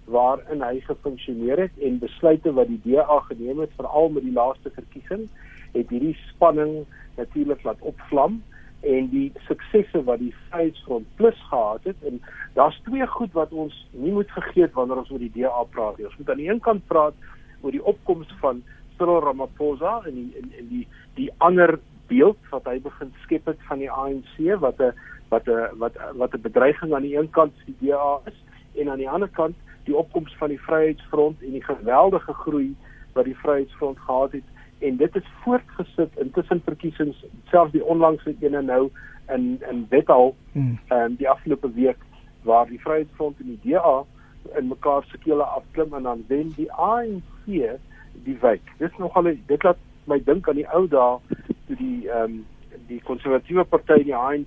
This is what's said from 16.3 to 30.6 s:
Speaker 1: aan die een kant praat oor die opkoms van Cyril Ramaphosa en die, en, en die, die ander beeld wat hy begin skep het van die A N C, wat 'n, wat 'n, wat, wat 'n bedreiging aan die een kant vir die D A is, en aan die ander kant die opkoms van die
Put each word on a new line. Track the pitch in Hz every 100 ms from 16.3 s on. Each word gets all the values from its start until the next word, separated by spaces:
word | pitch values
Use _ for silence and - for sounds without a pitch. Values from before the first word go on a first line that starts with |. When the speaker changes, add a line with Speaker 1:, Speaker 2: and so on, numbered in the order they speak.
Speaker 1:
aan | 135
die | 151
een | 226
kant | 233 208 -
praat | 165 151 - - - - -
oor | 139
die | 277
opkoms | - - - 170 156 196
van | 143 123 - - - -
Cyril | 175 170
Ramaphosa | 147 135 131 - 151 135 170 233 175
en |
die, | 127 123 -
en, | - -
en | -
die, | 247 - - -
die | - - -
ander | 170 180 170 165 - - -
beeld | 123 170 214 -
wat | 131
hy | 127 127
begin | 139 - 135 -
skep | - 160 160
het | 151 -
van | 139
die | 135
A | 131 139
N | 139 127 -
C, | 160 202
wat | 139 -
'n, | 127 - - - -
wat | 113 123
'n, | 113 113 110
wat, | 117 - -
wat | 127 123
'n | -
bedreiging | 113 123 131 151 160
aan | 143
die | 143 143
een | 156
kant | - 151 -
vir | - 269
die | 135
D |
A | 143 143 143 -
is, | - - - -
en | - 143
aan | 135
die | 131
ander | 165 196
kant | - 160 170 - -
die | - 151
opkoms | 165 175 156 -
van | 151
die | 139